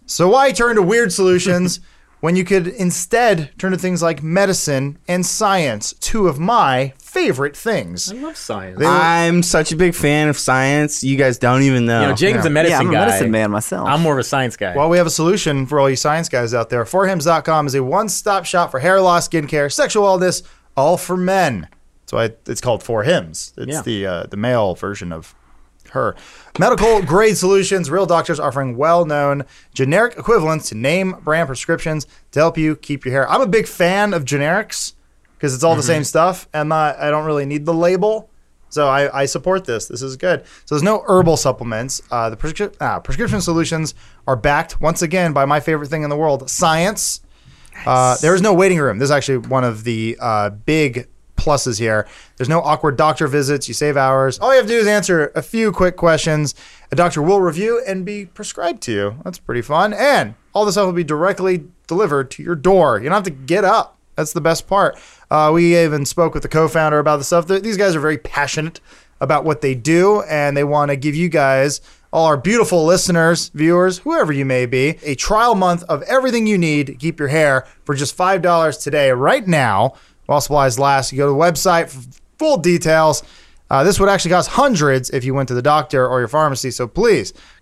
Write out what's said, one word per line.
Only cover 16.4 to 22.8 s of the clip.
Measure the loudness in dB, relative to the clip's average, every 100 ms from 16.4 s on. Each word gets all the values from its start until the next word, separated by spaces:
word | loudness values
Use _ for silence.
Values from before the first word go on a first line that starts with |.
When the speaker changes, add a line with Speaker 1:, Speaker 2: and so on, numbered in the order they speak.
| -2
Speaker 1:
out | -2 -2
there. | -4 -2
Four | 0 0
hims | 0 0
dot | 0 2
com | 0 0
is | -2
a |
one-stop | -2 -2 -2 -4 -2 -2 0
shop | -2 -2
for | 0
hair | 2 4
loss, | 4 2 0
skincare, | -4 -2 -2 -2
sexual | 0 0 2 2
wellness, | 2 0 -2 -10 -20 _ 0
all | 0 0
for | -2 -4
men. | 0 0 0 -2 -10 _ _ _
That's | -6
why | -2 -2 -4 -12
it's | -6
called | -2 -4